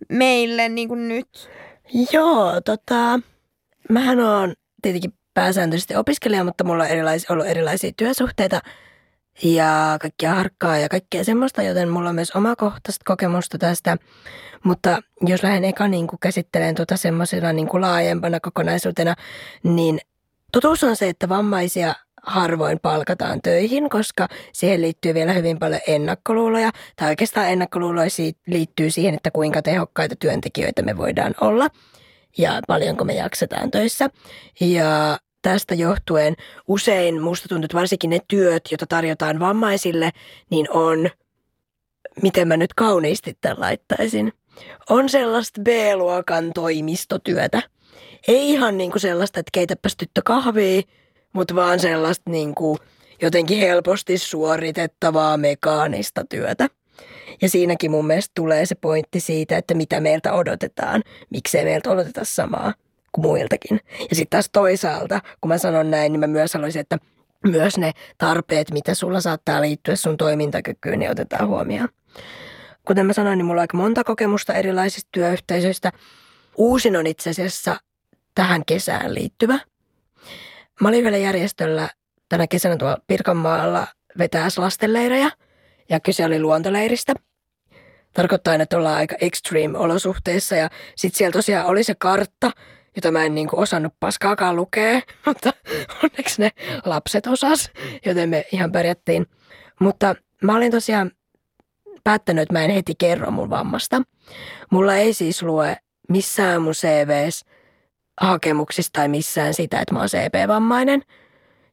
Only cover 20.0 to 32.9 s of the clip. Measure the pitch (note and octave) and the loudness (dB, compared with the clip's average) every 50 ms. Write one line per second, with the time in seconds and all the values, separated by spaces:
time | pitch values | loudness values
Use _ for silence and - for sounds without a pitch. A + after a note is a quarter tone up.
20 | - _ _ _ _ _ _ _ _ _ - A#3+ B3 D4+ D#4+ - - B3+ A3+ - | -6 _ _ _ _ _ _ _ _ _ 0 2 4 4 4 4 2 2 2 2
21 | G#3 F3+ F3 - - F3 F#3 G3 G#3 G#3 G3+ F#3 F3 F3+ - F#3 E3+ D#3+ F3+ - | 0 -2 -2 -2 -2 -2 0 0 0 0 0 0 -2 -2 -2 -2 -2 -2 -4 -6
22 | _ _ _ - - - - F#3+ F3 E3 E3 D#3+ D#3 D3+ D#3 E3 - D3 D3+ D#3 | _ _ _ -16 -10 -4 -2 0 0 0 0 0 0 -2 -2 -2 -2 -2 -2 -2
23 | D3 - F3+ - - E3 - - - F3 E3+ F3 G3+ A3+ B3+ C#4+ D4 C#4 - G#3 | -2 -4 -4 -4 -4 -4 -4 -4 0 0 2 2 2 2 0 0 0 0 0 -2
24 | G#3+ - - - F#3 - - - - - - - - F3 G3 E3+ E3 E3 E3 - | -2 -2 -2 -4 -4 -4 -6 -12 -20 -16 -6 -2 0 2 2 2 0 -2 -2 -2
25 | - E3+ D#3+ E3 D#3+ E3+ F#3+ F3+ E3 E3+ E3 D#3+ E3 D#3+ D#3+ D3+ - - D#3 D3 | -2 -2 0 0 0 2 2 0 0 0 -2 -2 -2 -2 -2 -2 -2 0 0 0
26 | D3 D3+ F#3+ - _ - A3+ A3+ A#3 A3+ A3 A3+ A3+ A3 - - - - - - | 0 -2 -4 -4 _ -2 0 0 2 2 2 0 0 0 -2 -6 -12 -20 -8 -4
27 | G#3 D4+ D4+ - B3 - - G#3+ G3+ F3+ F#3 F#3 F3+ - - F3 F3 F3 E3+ E3+ | -2 -2 0 0 -2 -2 0 0 0 2 0 0 -2 -2 -2 -4 -2 -2 0 0
28 | D#3+ - - - E3 D#3+ D#3+ - _ - F3+ E3+ D#3+ - _ - D#3 D#3+ - - | 0 0 0 -2 -4 -6 -8 -10 _ -2 -2 -2 -2 -2 _ -2 -2 0 0 0
29 | E3+ G3 D3+ D3 - D#3+ - D#3 D#3 D3+ D3 D#3 - D3+ E3+ F#3 E3+ - _ - | 0 0 0 0 -4 -2 0 0 0 0 0 0 0 0 0 0 -2 -2 _ -4
30 | D#3+ D3 - - - D#3 - - - - - - - - - - - - G#2 E2+ | -4 -4 -4 -2 -2 -2 -2 -2 -4 -6 -4 -4 -4 -2 -2 -2 -2 -2 -2 -2
31 | - - - - - G#3 G#3+ - A3+ G#3+ G#3+ A#3 C#4 D#4 - _ _ _ - _ | -4 -2 -2 -2 -2 -2 -2 0 0 2 4 2 2 0 -2 _ _ _ -20 _
32 | _ _ _ _ _ _ _ - E3+ - - - - - - - - - | _ _ _ _ _ _ _ 0 0 0 0 -2 -2 -2 0 0 0 0